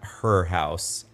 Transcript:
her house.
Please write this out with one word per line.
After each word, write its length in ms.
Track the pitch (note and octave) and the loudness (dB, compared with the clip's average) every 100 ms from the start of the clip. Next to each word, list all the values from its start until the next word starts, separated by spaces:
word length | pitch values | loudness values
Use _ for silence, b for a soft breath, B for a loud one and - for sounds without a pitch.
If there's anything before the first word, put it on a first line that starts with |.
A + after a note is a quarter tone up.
| - - | -16 -4
her 240 | A2+ G2+ E2+ | 2 4 4
house. 580 | F2+ D2+ E2 - - - | 0 0 -2 -6 -8 -12